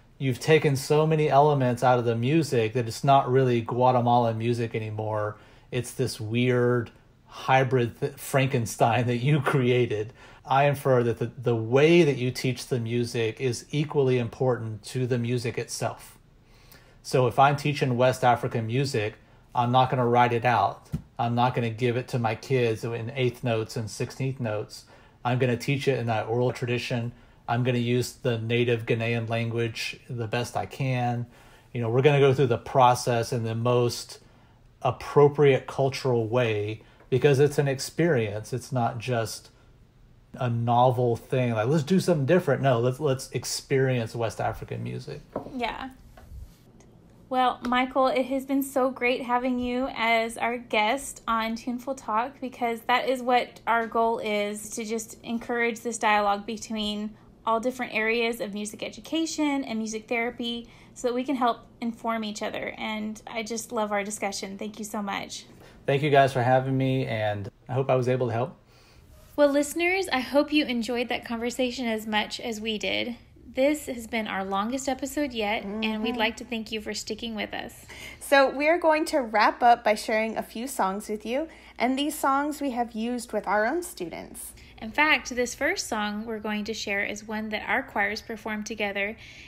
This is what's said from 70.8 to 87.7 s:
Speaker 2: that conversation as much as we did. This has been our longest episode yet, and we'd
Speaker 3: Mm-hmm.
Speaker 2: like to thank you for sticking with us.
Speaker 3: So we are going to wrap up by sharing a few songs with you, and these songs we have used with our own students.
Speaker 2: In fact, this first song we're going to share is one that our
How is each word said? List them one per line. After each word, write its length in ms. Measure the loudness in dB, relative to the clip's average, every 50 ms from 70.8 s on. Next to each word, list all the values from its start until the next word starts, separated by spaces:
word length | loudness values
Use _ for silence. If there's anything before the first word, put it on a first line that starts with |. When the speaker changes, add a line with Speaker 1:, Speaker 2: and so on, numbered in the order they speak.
| -2 -2 -2 -2 -2 -4
Speaker 2:
that 160 | -4 -6 -6
conversation 600 | -6 -6 -4 -4 -4 -2 -2 -2 -2 -2 -4 -4 -2
as 180 | -4 -4 -4
much 340 | -2 -2 -2 -2 -2 -6 -8
as 220 | -8 -8 -8 -6
we 160 | -6 -6 -6 -4
did. 380 | -4 -4 -4 -4 -4 -6 -8 -10 -14 -20 -20 -20 -20 -10 -2
This 300 | 2 2 2 2 0 -4
has 220 | -8 -10 -10 -8 -6
been 200 | -6 -4 -4 -4
our 160 | -4 -4 -4
longest 460 | -2 -2 -2 -2 -2 -4 -4 -4 -4
episode 420 | -4 -4 -6 -6 -4 -4 -4 -4
yet, 320 | -2 -4 -2 -2 -2 -4 -4
and 380 | -6 -6 -4 -4 -4 -4 -2
we'd 100 | -4 -4
Speaker 3:
Mm-hmm. 60 | -2 -2
Speaker 2:
like 200 | -2 -2 -2 -6
to 80 | -10
thank 260 | -10 -8 -8 -8 -8
you 100 | -8 -8
for 140 | -8 -8 -8
sticking 400 | -8 -8 -8 -8 -8 -8 -8 -6
with 180 | -8 -8 -8 -8
us. 320 | -10 -12 -12 -16 -18 -20 -20 -18 -18 -18 -18 -18 -16
Speaker 3:
So 300 | 0 4 6 6 6 6
we 180 | 4 2 2 2
are 120 | 2 4
going 260 | 4 4 4 4 2
to 140 | 0 0 -2
wrap 420 | -2 0 2 4 4 4 4 4
up 220 | 6 6 6 6 4
by 100 | 2 0
sharing 440 | 0 0 -2 -2 0 0 -2 -4 -6
a 40 |
few 240 | -8 -8 -10 -10 -10
songs 420 | -8 -4 -2 -2 -2 -2 -4 -6 -8
with 160 | -8 -8 -6
you, 240 | -4 -4 -4 -4 -6 -10 -18 -20 -20 -6 -2
and 200 | 0 0 0 0
these 200 | -2 -4 -4 0
songs 440 | 0 2 2 2 0 -2 -4 -4
we 100 | -6 -4
have 220 | -2 -2 -4 -4 -4
used 380 | -6 -6 -4 -4 -6 -6 -6
with 160 | -6 -6 -2 0
our 200 | 0 0 2 0
own 160 | -2 -4 -6
students. 720 | -8 -10 -10 -10 -10 -10 -12 -14 -14 -16 -16 -16 -16 -18 -20 -20 -20 -18 -16
Speaker 2:
In 80 | -14 -8
fact, 400 | -2 0 2 2 2 0 -2 -6 -4
this 180 | -4 -4 -4 -4
first 340 | -4 -4 -4 -2 -4 -6 -6
song 380 | -4 -4 -4 -4 -4 -6 -8
we're 140 | -8 -10 -8
going 240 | -6 -6 -4 -4 -4
to 100 | -6 -8
share 300 | -8 -6 -6 -4 -4 -4
is 240 | -4 -6 -10 -10 -10
one 220 | -8 -8 -6 -6
that 200 | -8 -8 -4
our 140 | -2